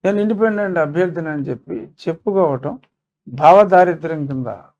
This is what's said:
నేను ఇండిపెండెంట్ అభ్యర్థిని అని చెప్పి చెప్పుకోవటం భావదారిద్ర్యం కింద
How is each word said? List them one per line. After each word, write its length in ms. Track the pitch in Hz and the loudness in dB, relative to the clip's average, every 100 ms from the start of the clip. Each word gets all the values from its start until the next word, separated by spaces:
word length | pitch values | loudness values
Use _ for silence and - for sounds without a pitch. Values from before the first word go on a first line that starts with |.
నేను 140 | 190 202 | -2 -2
ఇండిపెండెంట్ 580 | 208 214 220 208 202 175 | -2 -2 -2 -2 -4 -4
అభ్యర్థిని 500 | 151 156 180 175 160 | -4 -2 -4 -4 -8
అని 160 | 151 139 | -8 -8
చెప్పి 320 | 123 - 113 - _ | -10 -10 -14 -14 _
చెప్పుకోవటం 720 | - 160 - 196 165 131 143 262 _ _ _ _ - | -10 -6 -4 0 0 -2 -8 -12 _ _ _ _ -16
భావదారిద్ర్యం 920 | 127 151 190 202 185 180 165 160 160 139 | 4 6 8 6 4 4 0 -6 -8 -6
కింద 240 | 135 120 98 _ _ | -8 -8 -12 _ _